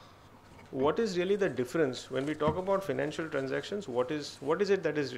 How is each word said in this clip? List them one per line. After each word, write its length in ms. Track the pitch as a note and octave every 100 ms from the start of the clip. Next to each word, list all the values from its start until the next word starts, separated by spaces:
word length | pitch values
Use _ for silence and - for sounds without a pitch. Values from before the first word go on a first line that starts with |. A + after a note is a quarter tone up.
| - - - - - - -
what 260 | C3+ C#3+ D#3
is 180 | A3+ F3
really 200 | F3+ G3+
the 120 | F#3
difference 640 | B2+ B2 E3 C#3 A#2+ -
when 160 | C3 C#3+
we 80 |
talk 240 | D3+ D3+ E3+
about 260 | F#3+ F#3+
financial 460 | G3 C3 D3+ D3+ D#3+
transactions, 580 | C#3+ C3+ C#3 - G3+ D#3+
what 220 | A#2+ B2+
is, 260 | D3+ C#3 -
what 200 | C#3 F3+
is 80 | G3
it 140 | F#3+
that 160 | D#3+ D3
is 140 | C3